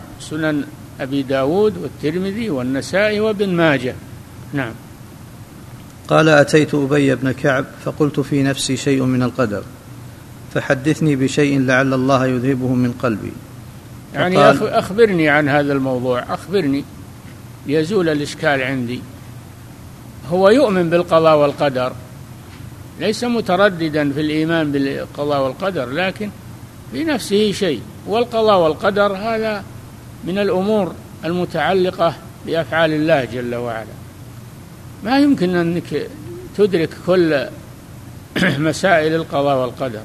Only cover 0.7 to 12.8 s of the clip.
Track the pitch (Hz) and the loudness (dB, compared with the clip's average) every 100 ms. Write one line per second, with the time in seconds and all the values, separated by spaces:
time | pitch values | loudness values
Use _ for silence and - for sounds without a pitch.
0.7 | - - - 135 139 127 135 135 185 214 | -10 -16 -10 -4 -4 0 0 2 2 2
1.7 | 180 151 120 143 175 190 202 226 135 123 | 0 -8 -6 -4 -2 -4 -4 -4 -2 -2
2.7 | 135 131 175 214 208 220 208 196 175 160 | -4 -2 0 0 0 0 0 0 4 4
3.7 | 139 123 110 - - - - - 147 120 | 4 0 -6 -12 -18 -18 -18 -10 -6 -6
4.7 | - - - - - - - - - - | -10 -18 -20 -20 -20 -20 -20 -20 -20 -18
5.7 | - - - - 151 160 147 143 156 147 | -18 -18 -12 0 4 6 6 6 4 4
6.7 | 147 135 147 135 123 131 127 147 135 139 | 0 2 2 2 2 0 0 0 0 -2
7.7 | - 143 127 147 147 131 143 139 135 - | -8 -6 0 0 0 0 0 0 0 -2
8.7 | 127 143 135 127 127 123 120 117 101 - | -2 0 0 2 0 0 0 -2 -2 -8
9.7 | - - - - - - - - - - | -16 -18 -18 -18 -20 -20 -20 -8 -4 0
10.7 | 131 143 151 156 135 131 147 143 139 127 | 0 0 2 2 2 2 2 2 2 4
11.7 | 127 135 131 131 135 131 127 127 131 127 | 4 4 2 2 2 2 0 0 0 0
12.7 | 127 | 0